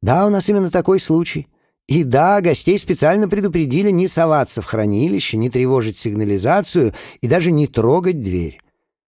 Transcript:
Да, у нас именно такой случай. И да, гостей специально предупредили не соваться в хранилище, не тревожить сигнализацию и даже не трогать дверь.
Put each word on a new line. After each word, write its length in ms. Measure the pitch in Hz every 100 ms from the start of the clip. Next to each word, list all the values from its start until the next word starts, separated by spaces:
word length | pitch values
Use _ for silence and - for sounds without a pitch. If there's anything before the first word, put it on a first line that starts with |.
Да, 260 | - 170 208
у 40 |
нас 180 | 202 180
именно 220 | 208 185
такой 300 | 185 165 190
случай. 480 | - 165 170 156 139 _ _ _ -
И 180 | 151
да, 360 | 135 131 175 202
гостей 380 | 170 151 - 196
специально 500 | - - 147 202 208
предупредили 600 | 208 196 165 147 143 202
не 180 | 175 185
соваться 540 | - 165 151 120 -
в 40 | 95
хранилище, 680 | 110 104 101 156 196 - 110
не 140 | 120
тревожить 460 | 123 127 131 110 101
сигнализацию 1000 | 117 104 104 101 107 175 165 180 117 - - -
и 80 | 120
даже 220 | 170 170
не 160 | 151 143
трогать 560 | - 113 160 180 160
дверь. 380 | 101 90 80 - _ _ _ _